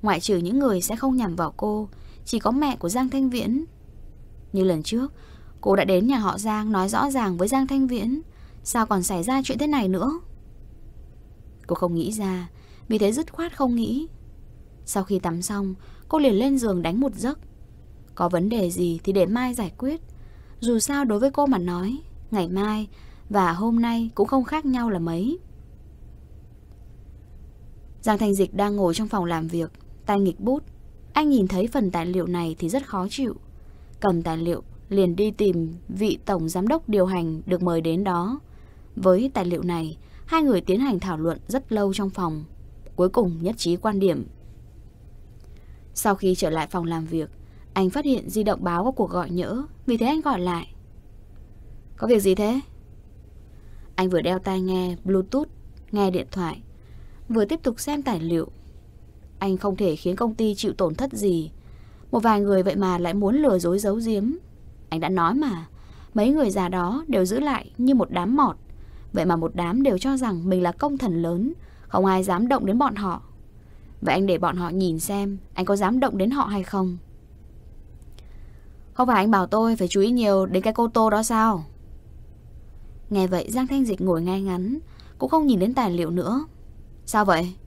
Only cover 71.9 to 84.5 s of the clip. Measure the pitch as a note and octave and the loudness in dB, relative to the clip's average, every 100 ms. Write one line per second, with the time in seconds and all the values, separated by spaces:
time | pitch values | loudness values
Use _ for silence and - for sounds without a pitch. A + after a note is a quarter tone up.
71.9 | - F#3+ F#3+ F#3+ F3 A#3+ C4+ G3 A3+ C#4 | 2 4 4 2 2 2 2 2 2 2
72.9 | G#3 G3+ E3+ - - - - - - - | 0 -4 -6 -10 -20 -20 -20 -20 -20 -20
73.9 | - - D3+ G3 F3 F3 E3+ F3 F3+ F#3+ | -6 0 2 2 2 2 0 -2 0 0
74.9 | D#3+ E3 G3+ G3+ G3 - - F#3 G3+ F#3+ | 0 -2 -2 -4 -6 -10 -6 0 2 4
75.9 | B3 C4 G3 G3 C#4 A#3 G3+ F#3 G3+ F#3 | 4 2 2 0 2 0 -2 -2 -2 -2
76.9 | F3 - - - - - - - - - | -2 -12 -20 -20 -20 -20 -20 -20 -20 -18
77.9 | - - - - - - - - - - | -20 -18 -20 -18 -18 -18 -20 -20 -20 -20
78.9 | - B3+ A3 G3+ G#3 F3+ G#3+ A3+ A3+ F3+ | 0 4 4 6 4 4 2 2 2 2
79.9 | G3 G3+ B3 A3 G3 F#3+ F3+ G3+ A3 A#3 | 4 4 4 4 4 4 2 2 2 2
80.9 | A#3 A3 G#3 A3 A#3 A3+ G3 D#3 - - | 4 4 4 4 4 4 4 -4 -16 -18
81.9 | - - - - - - - - - - | -18 -18 -18 -18 -20 -20 -18 -18 -18 -18
82.9 | - - G3+ F#3 F3+ - A#3 B3+ C#4 B3 | -16 -2 2 2 2 -2 -2 0 2 0
83.9 | F#3+ F#3 E3 F3 F#3+ G3 | 0 2 2 2 0 -2